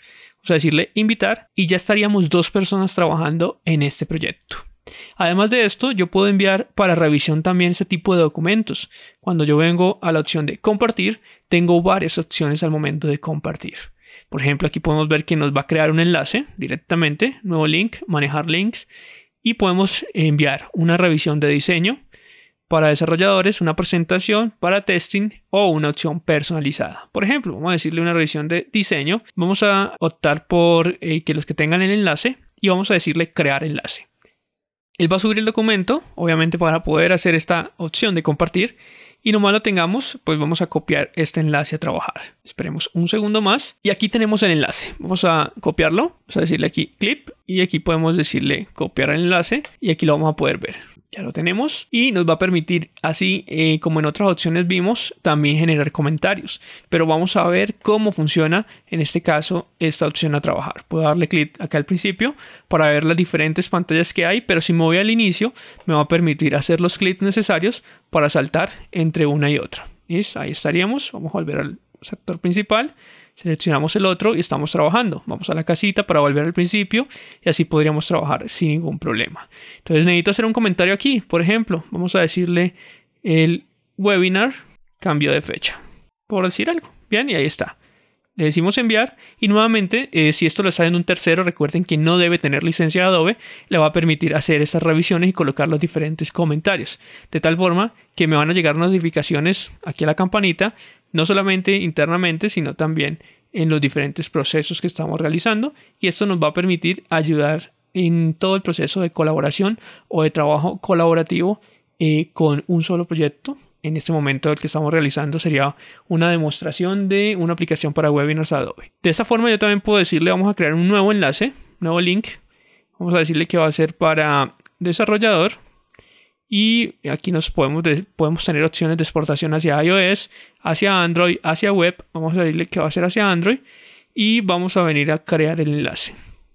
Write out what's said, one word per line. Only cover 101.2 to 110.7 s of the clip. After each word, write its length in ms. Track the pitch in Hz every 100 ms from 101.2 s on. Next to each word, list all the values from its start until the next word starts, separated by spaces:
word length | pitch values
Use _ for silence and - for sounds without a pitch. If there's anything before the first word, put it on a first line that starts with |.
| 165
solamente 500 | 196 196 185 185 196
internamente, 720 | 185 156 151 175 180 160 208
sino 260 | - 143
también 460 | 139 156 160 143 160 - _ _
en 160 | 208 160
los 120 | 156
diferentes 480 | 143 147 139 143 156
procesos 500 | 156 135 156 151 165
que 80 | 175
estamos 320 | - 160 160
realizando, 520 | 160 165 233 214 262 - _ _
y 80 | 185
esto 180 | 170 202
nos 160 | 185
va 60 | 151
a 60 |
permitir 500 | 151 180 170 165 151 _
ayudar 600 | 160 156 151 147 160 - _ _
en 420 | 185 175 170 165
todo 220 | 160 190 196
el 60 |
proceso 380 | 190 165 160 -
de 100 | 175
colaboración 680 | - 156 156 143 - 190 226 - - _
o 160 | 175
de 80 | 156
trabajo 480 | 160 147 151 170